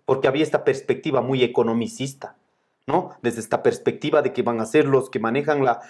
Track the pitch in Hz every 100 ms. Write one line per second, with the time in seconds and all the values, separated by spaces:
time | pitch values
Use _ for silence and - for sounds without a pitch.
0 | - 131 139 139 151 139 - 123 - 123
1 | 160 131 123 135 120 131 113 113 110 -
2 | 135 - - _ _ _ _ _ - 160
3 | 180 - - 117 107 123 120 - - -
4 | 151 151 135 - 120 117 110 151 143 135
5 | 127 - 117 131 147 147 131 117 -